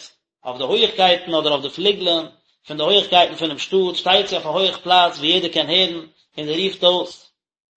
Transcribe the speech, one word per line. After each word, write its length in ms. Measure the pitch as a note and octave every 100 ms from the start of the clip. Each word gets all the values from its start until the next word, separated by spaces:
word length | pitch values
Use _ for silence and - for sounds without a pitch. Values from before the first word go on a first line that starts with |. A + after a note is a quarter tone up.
| - _ _ _ B2+
אויף 120 | B2+
די 60 |
הויכקייטן 680 | C3+ G#3+ G#3+ - F#3 F3 F3
אדער 180 | D#3+ D3+
אויף 120 | C#3+
די 60 | C3+
פליגלן, 560 | - G3 F#3+ F3+ E3 D#3 - _ _ -
פון 100 | D3+
די 60 |
הויכקייטן 520 | D#3 G3+ - F3+ D#3+ D#3
פון 120 | E3
דעם 120 | C#3
שטאט, 360 | - F#3+ F3+ -
שטייט 320 | F3+ G3 G3
זי 80 | F3
אויף 100 | D#3
א 40 |
הויך 280 | E3+ F#3+ -
פלאץ, 400 | F3 F3+ F3 C#3+
ווי 100 | D3+
יעדער 240 | F3+ E3+
קען 180 | E3 D3
הערן, 300 | F3+ F3+ E3+ - _ _ -
און 80 | D3+
זי 80 |
ריף 280 | D#3+ F#3+ -
דאס. 500 | F3+ F3+ - - _ _ _ _ _